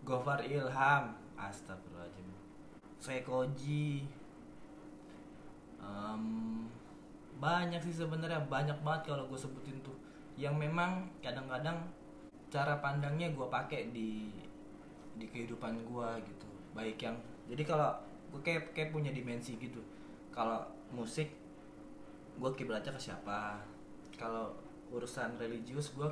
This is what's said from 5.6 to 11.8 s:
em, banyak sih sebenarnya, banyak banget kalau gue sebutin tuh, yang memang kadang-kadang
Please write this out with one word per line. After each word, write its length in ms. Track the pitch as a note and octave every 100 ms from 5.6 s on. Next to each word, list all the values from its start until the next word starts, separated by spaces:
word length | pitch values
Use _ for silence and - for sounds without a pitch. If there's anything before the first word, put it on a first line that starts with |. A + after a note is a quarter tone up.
| - -
em, 440 | G2+ G2+ G#2 A2 A2 A2+ A2 A2 A2+ - - - - - - -
banyak 440 | D3 F3 F3 E3+
sih 120 | E3
sebenarnya, 520 | E3 D#3+ D#3+ E3 D#3+ C#3+
banyak 320 | C3+ D3 D3
banget 320 | D3+ D#3 D#3+
kalau 160 | C#3 C3
gue 80 | C3
sebutin 400 | C3+ - - C3 C3+
tuh, 80 | - - - - -
yang 200 | C#3+ D3+
memang 480 | D3+ E3+ F3 F#3 - -
kadang-kadang 640 | B2 B2 C3 C3 D3 E3+